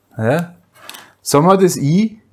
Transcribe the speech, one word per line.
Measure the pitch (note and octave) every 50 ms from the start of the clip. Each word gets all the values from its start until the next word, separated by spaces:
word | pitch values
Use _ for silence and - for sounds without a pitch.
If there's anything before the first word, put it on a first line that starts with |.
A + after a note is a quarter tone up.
| _ _ _ -
ja, | A2 A2+ C3+ E3+ E3+ F3 - _ _ _ _ _ - - - - - _ _ _
sagen | _ - - C#3+ D#3
wir, | F3+ G3
das | F#3+ G3 E3+ - -
I | C#3+ C#3 E3 F#3+ A3 A3 - - _ _